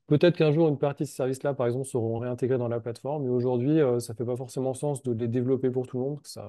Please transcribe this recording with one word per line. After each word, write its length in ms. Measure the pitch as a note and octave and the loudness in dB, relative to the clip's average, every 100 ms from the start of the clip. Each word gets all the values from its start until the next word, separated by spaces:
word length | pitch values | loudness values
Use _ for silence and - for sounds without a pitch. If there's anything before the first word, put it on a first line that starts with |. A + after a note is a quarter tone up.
| - | 0
peut-être 300 | D3 F3 E3 | 4 6 4
qu'un 160 | D#3 | 4
jour, 160 | D3+ D#3+ | 4 4
une 100 | C#3 | 2
partie 240 | C#3+ C#3 | 0 -2
de 60 | C#3+ | -6
ces 80 | - | -2
services-là, 360 | C3 C3 C#3+ | -2 -2 -4
par 140 | C3+ A#2+ | 0 0
exemple, 200 | B2 C3+ | -2 -2
seront 320 | B2 A2+ A2+ | -2 -2 -2
réintégrés 400 | B2 A#2+ A#2+ C3 | -4 -2 0 0
dans 100 | A#2+ | 0
la 120 | A#2 | -4
plateforme, 440 | A#2 A2+ C3+ D3+ | -6 -8 -6 -4
mais 40 | B2+ | 0
aujourd'hui, 520 | B2 B2+ B2 C3 D#3 | 0 2 2 4 4
euh, 180 | C3+ A#2+ | 4 2
ça 160 | A#2+ | -2
fait 100 | A2+ | -6
pas 120 | A#2+ B2 | -4 -4
forcément 360 | B2+ C#3 C3 | -6 -4 -4
sens 300 | C3 D3 C#3 | -2 -4 -2
de 100 | B2+ | -2
les 160 | A2+ A#2+ | -2 0
développer 400 | B2 B2 C3 C3 | 0 2 2 0
pour 160 | B2+ - | -2 -4
tout 120 | B2+ | -4
le 60 | |
monde, 120 | C3+ D3 | -4 -6
parce 120 | - | -10
que 40 | |
ça, 100 | G#2 | -14